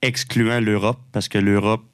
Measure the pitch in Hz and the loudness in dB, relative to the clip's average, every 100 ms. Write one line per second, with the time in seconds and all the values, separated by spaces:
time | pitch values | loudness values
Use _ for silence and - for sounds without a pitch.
0 | 127 127 - 117 113 120 107 104 107 131 | -4 -4 -4 0 2 2 0 0 0 -4
1 | - 104 - 104 101 101 104 110 - | -6 -8 -4 0 2 2 2 -2 -4